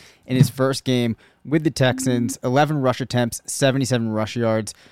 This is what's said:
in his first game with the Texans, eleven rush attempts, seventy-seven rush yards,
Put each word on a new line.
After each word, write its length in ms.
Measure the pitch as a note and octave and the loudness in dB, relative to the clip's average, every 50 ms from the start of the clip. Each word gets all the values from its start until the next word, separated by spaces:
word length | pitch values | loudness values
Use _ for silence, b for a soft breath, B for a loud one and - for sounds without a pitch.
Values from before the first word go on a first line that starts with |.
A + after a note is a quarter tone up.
| b b b b b | b b b b b
in 120 | - B2+ B2+ | -2 2 4
his 120 | - - | 4 4
first 340 | - C3 C3 C3+ C3 - - | 2 0 0 0 0 -2 -2
game 340 | - B2+ B2 A#2+ A#2 A2+ b b b b b b | -2 0 0 0 0 -2 b b b b b b
with 200 | - C#3 E3 D3+ | -2 -2 0 0
the 80 | D#3+ | 0
Texans, 640 | A#2+ - C3+ B2+ B2 - - C3 B2 A#2+ A#2+ A2 - - - | 0 2 2 2 2 0 -2 0 0 0 0 -2 -4 -4 -4
eleven 360 | B2+ B2 C#3 D3+ C#3+ D#3 D3 | 0 2 2 2 2 2 0
rush 220 | C3 B2+ A#2+ - | 0 0 0 -2
attempts, 400 | C3+ - - B2 A#2+ A#2 - - - | -4 -2 0 0 0 -2 -4 -8 -12
seventy-seven 640 | - - - C#3+ C3+ B2+ C#3 C3+ A2 B2+ A#2+ A2+ A2+ | -10 -4 0 0 2 2 2 0 0 0 0 0 0
rush 260 | A2 G#2+ G#2+ G#2 - | -2 -2 -4 -4 -2
yards, 380 | B2 A#2 A2+ A2 A2 G#2+ G2+ - b b b | -2 0 0 0 0 -2 -6 -10 b b b